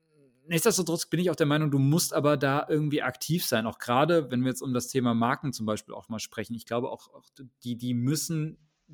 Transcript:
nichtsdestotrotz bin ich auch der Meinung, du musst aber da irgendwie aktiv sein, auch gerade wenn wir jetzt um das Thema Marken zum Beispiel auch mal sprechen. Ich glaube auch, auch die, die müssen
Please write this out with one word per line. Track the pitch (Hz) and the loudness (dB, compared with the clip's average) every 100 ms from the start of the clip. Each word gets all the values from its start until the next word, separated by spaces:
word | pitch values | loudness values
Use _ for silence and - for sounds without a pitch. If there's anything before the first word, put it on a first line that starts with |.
| _ _ _ _ 156 | _ _ _ _ -2
nichtsdestotrotz | 165 226 185 165 165 - | 2 4 4 2 -2 -2
bin | 160 | 0
ich | 180 | 0
auch | 151 | 2
der | 151 | 2
Meinung, | 151 156 | 2 2
du | 135 | 4
musst | 135 160 - | 4 4 2
aber | 160 147 147 | 0 2 2
da | 139 143 - | 2 0 0
irgendwie | 156 151 147 | -2 0 -2
aktiv | 127 - - 170 | -2 -4 -2 -2
sein, | - 117 | 0 0
auch | 113 - | -2 -4
gerade | - 120 156 170 143 | 0 2 4 4 2
wenn | 123 | 0
wir | 131 | 0
jetzt | 127 | -2
um | 135 | -4
das | 123 120 | -4 -2
Thema | 135 123 | 0 2
Marken | 117 117 135 143 | 2 2 0 -4
zum | 120 107 | -4 -4
Beispiel | 107 - | -4 -6
auch | 104 - | -16 -10
mal | 110 | -10
sprechen. | - - 107 | -8 -8 -8
Ich | 117 - | -10 -6
glaube | 117 123 | -4 -4
auch, | 117 - | -8 -14
auch | 139 - - 131 _ | -20 -20 -20 -20 _
die, | 120 120 | -10 -6
die | 123 | -2
müssen | 123 123 151 - 160 156 - _ _ _ | 0 0 0 -2 -4 -6 -10 _ _ _